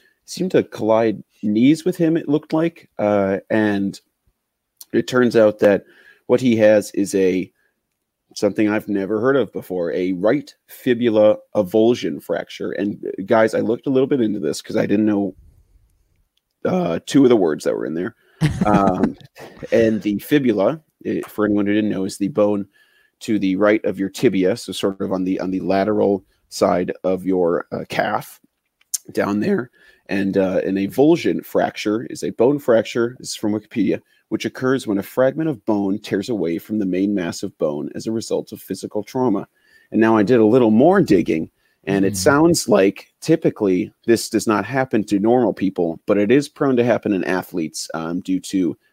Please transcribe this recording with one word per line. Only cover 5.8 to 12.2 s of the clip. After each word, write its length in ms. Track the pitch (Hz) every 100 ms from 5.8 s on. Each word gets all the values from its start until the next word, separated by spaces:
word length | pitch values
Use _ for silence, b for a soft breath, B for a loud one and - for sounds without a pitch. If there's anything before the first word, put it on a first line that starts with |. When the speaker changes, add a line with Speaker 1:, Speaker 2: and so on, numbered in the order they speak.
| - b b b b
Speaker 1:
what 160 | 123
he 140 | 127 113
has 340 | 107 107 98
is 220 | - 98
a, 380 | 98 95 92 - _ _ _ _ _ _ _ _ -
something 320 | 104 98 107
I've 200 | 107 107
never 300 | 101 95 107
heard 140 | 127 139
of 180 | 104
before, 380 | - - 92 85
a 220 | 73 92
right 400 | 90 101 147 139 - _
fibula 720 | - 135 120 120 107 107 107 _ 107
avulsion 640 | 95 110 113 123 92 73